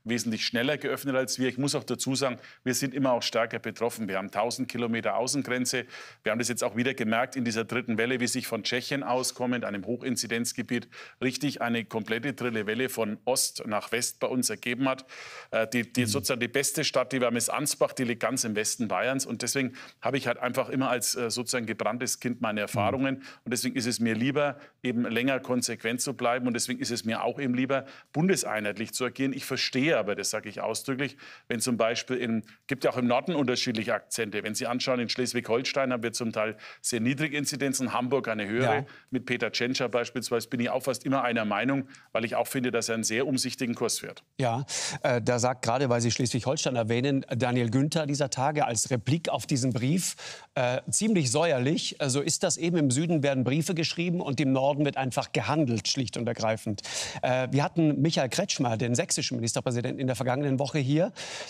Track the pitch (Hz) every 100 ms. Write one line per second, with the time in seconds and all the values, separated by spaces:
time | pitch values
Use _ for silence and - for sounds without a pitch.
0 | - 120 110 110 - 120 127 147 135 127
1 | 135 131 131 - 127 127 139 139 113 120
2 | - 135 135 120 - - - 123 139 131
3 | 135 120 - 117 117 117 117 104 117 113
4 | 107 95 98 101 113 120 127 120 120 117
5 | 107 101 123 143 120 123 123 127 120 -
6 | - - - 110 117 117 110 104 123 131
7 | 110 117 131 - 120 110 113 120 120 110
8 | 117 127 120 135 113 113 101 123 123 139
9 | 98 123 127 - 123 123 107 101 95 123
10 | 131 117 117 117 120 - 117 120 113 -
11 | - - 135 127 147 - 117 117 107 113
12 | 107 113 143 131 123 113 101 110 131 -
13 | 110 107 - 131 - - - 107 - 117
14 | 123 - 123 127 120 104 - 120 135 131
15 | - - - - - 110 110 123 113 -
16 | 120 135 - 127 117 139 143 - 143 135
17 | 123 135 120 117 110 113 143 - 147 -
18 | 123 117 110 127 117 104 107 - 113 92
19 | 113 135 135 113 120 139 127 123 - -
20 | 117 135 123 - 123 123 113 123 135 123
21 | - - 120 107 120 127 110 110 107 120
22 | 123 - 127 120 117 107 104 - 104 131
23 | 135 135 - - - 123 131 127 117 117
24 | 117 110 127 143 147 139 - _ 127 120
25 | 120 113 127 135 127 127 120 113 113 123
26 | 143 120 123 127 123 117 110 127 123 117
27 | 110 110 98 120 139 123 131 135 127 -
28 | - 147 175 175 - 107 107 101 110 -
29 | 123 120 135 139 - 127 - 131 143 143
30 | 101 98 98 110 107 95 98 110 - 131
31 | 139 - - - - 117 120 113 110 120
32 | - 127 120 113 - - - 135 156 123
33 | 123 123 147 160 131 123 - 120 110 107
34 | - - 110 104 101 107 120 123 131 127
35 | 113 - 123 120 107 113 139 - 135 127
36 | 113 110 117 110 107 107 - - - 120
37 | 113 143 156 147 143 135 139 131 127 107
38 | 123 135 113 110 101 113 127 110 135 -
39 | - 127 120 123 113 - 123 131 123 120
40 | 117 - 113 120 - 127 120 123 131 120
41 | 143 135 120 117 107 101 120 139 - -
42 | - 113 117 113 117 139 123 117 110 113
43 | 107 110 143 131 123 - 123 113 117 -
44 | - - - - 131 117 139 - - 151
45 | 151 120 110 120 123 131 - 123 139 120
46 | 117 - 123 123 123 156 - 123 110 117
47 | 135 139 - 120 123 123 120 120 147 160
48 | 151 139 139 - 135 151 127 117 - 123
49 | 101 165 - 139 - 139 131 120 123 175
50 | 175 - - - - - 123 127 - -
51 | 220 202 135 139 170 135 123 170 - -
52 | 143 131 139 - 185 - 170 170 147 123
53 | 165 165 139 135 123 143 160 170 165 -
54 | 175 170 156 131 139 131 135 143 147 135
55 | 131 120 127 147 107 151 143 113 - -
56 | 127 - 117 120 110 110 - 101 - -
57 | - - 131 127 127 131 143 - 156 143
58 | 151 165 135 - 202 - 131 113 120 120
59 | 175 - 147 123 117 127 127 120 120 131
60 | 131 123 127 127 147 131 139 160 131 147
61 | 190 - - - -